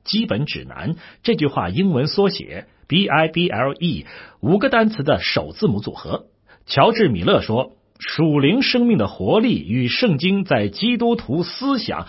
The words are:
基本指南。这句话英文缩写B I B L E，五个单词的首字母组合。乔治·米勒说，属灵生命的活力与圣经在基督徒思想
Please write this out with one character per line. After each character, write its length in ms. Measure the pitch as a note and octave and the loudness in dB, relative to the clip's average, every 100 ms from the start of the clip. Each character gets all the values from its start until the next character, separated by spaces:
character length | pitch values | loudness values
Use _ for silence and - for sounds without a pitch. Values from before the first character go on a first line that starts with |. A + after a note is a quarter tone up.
基 220 | - G#3 A#3 | -4 -4 -2
本 200 | G#2 D3 | -2 -4
指 200 | C#3 - | -8 -12
南。 300 | - F#2+ E3+ - - | -8 -6 -6 -10 -6
这 120 | - - | -2 0
句 120 | G3+ | 0
话 220 | - F2+ | -2 -2
英 220 | A2 G3 | 0 2
文 160 | C3 C#3+ | 2 0
缩 220 | - G3 | 0 0
写 380 | G3 - F#2 - _ - | -2 -10 -14 -16 _ -2
B 200 | E3+ G3+ | 0 2
I 220 | D3 D#3+ | 2 2
B 180 | E3 F3 | 0 -2
L 260 | G2+ C3+ | 0 -2
E， 320 | C#3+ E3+ F2+ - - - - | -2 -4 -4 -8 -18 -20 -6
五 160 | - G3+ | 0 2
个 120 | C4+ | 2
单 200 | A#3+ A3 | 2 2
词 120 | G#3+ | 0
的 180 | C#3 G2+ | 0 0
首 320 | - - D2+ | 0 -2 -4
字 140 | - G#3 | -2 0
母 120 | G2+ | 0
组 140 | - | -4
合。 320 | - - - - _ _ _ - | -10 -8 -10 -10 _ _ _ -2
乔 260 | - F#3 | 4 4
治· 180 | A3+ F3+ | 4 2
米 120 | F#2 | 2
勒 180 | F#2 F#3 | 2 2
说， 320 | - A#2 C3 - _ _ - | 2 -2 -4 -10 _ _ -8
属 340 | - D#3+ D3 | 0 2 4
灵 220 | C#3 A#3+ | 4 2
生 240 | - B3 A#3+ | 2 2 4
命 120 | B2 | 2
的 100 | G2 | 0
活 320 | - F#2+ G3 | -2 0 2
力 260 | A#3 A#2 D2 | 2 0 -2
与 220 | B2 B2 | -2 0
圣 300 | - A#3+ C3+ | 0 0 2
经 260 | F3 G3 | 0 0
在 240 | F#3 B2 G#2 | 0 0 0
基 300 | - A3+ A#3+ | -2 -2 0
督 180 | A#3 A#3 | 0 0
徒 280 | - D3+ | -2 -4
思 360 | E3+ - C4+ C4 | -4 -4 -4 -2
想 260 | - D2+ | -4 -8